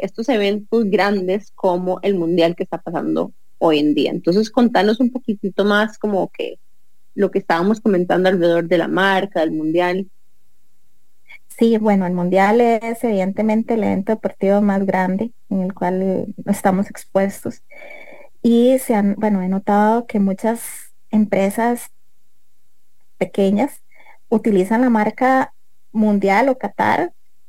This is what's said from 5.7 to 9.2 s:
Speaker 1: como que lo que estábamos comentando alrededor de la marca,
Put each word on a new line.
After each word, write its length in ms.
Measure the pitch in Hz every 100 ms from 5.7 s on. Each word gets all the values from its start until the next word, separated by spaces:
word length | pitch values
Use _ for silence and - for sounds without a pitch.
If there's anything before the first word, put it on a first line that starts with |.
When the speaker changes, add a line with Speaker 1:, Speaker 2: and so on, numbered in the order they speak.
| 208 220 -
Speaker 1:
como 300 | 214 196 170
que 280 | - - - - - - - -
lo 160 | - 190
que 100 | 196
estábamos 400 | - 170 190 220
comentando 480 | 226 180 180 175 185
alrededor 400 | 190 170 170 170
de 100 | 175
la 100 | 160
marca, 540 | 165 196 190